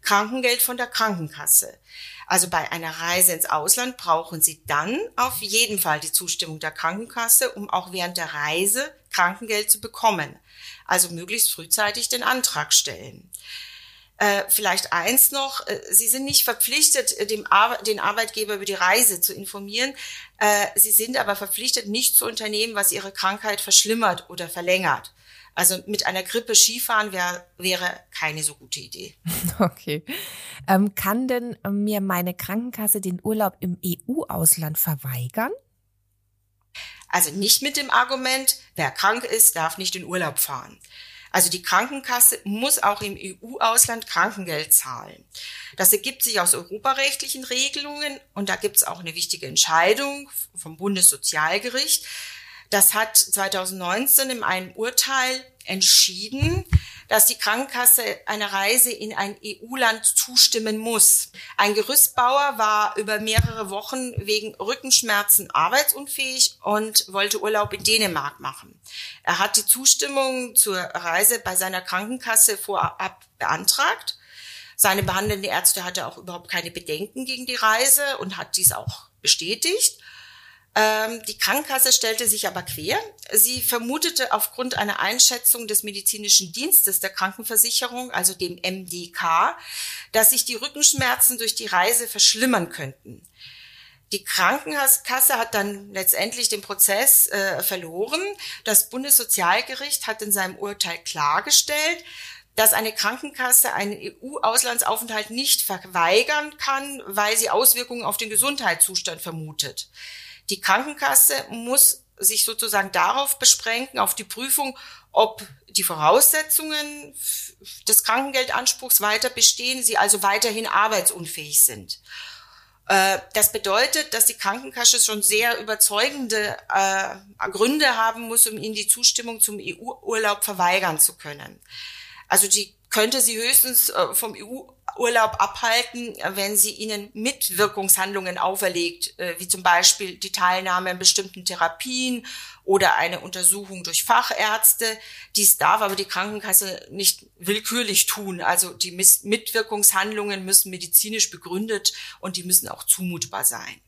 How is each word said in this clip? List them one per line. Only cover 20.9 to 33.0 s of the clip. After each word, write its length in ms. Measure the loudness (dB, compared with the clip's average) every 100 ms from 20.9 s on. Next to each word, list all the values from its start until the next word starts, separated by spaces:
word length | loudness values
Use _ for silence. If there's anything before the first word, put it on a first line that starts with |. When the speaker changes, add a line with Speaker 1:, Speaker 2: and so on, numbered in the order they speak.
Speaker 1:
sind 240 | 4 0 -2
aber 180 | 0
verpflichtet, 540 | -2 -4 -4 -2 -2 -2
nichts 300 | 0 2 2
zu 80 | 0
unternehmen, 500 | -4 -4 -2 -2 0
was 160 | 0
Ihre 200 | -2 -6
Krankheit 480 | -2 -2 -2 -4 -4
verschlimmert 680 | 4 4 4 2 2 0 -6
oder 180 | -10 -8
verlängert. 640 | -6 0 2 2 -2 -4 _ -20 -20 -10 0
Also 260 | 2 2 -4
mit 200 | -2 -2
einer 160 | -2
Grippe 320 | -2 -4 2
Skifahren 580 | 4 4 2 0 0 0
wär, 340 | -2 -2 -4 -12 _
wäre 400 | -2 0 -2 -6 _ -6
keine 260 | -4 -2
so 120 | -6
gute 260 | -6 -12 -12
Idee. 360 | -10 -16 -16 _
Speaker 2:
<laughs> 0 | -6 -4 -4 0
Okay. 460 | -2 -2 -6 -6 -6 -10 -10 -14 -16 -14 2
Ähm, 260 | 4 4
kann 340 | 0 -2 -2 0
denn 280 | -2 -4 -8 -4
mir 320 | -2 0 0
meine 340 | 0 0 -2
Krankenkasse 680 | -4 -4 -4 -4 -6 -2 0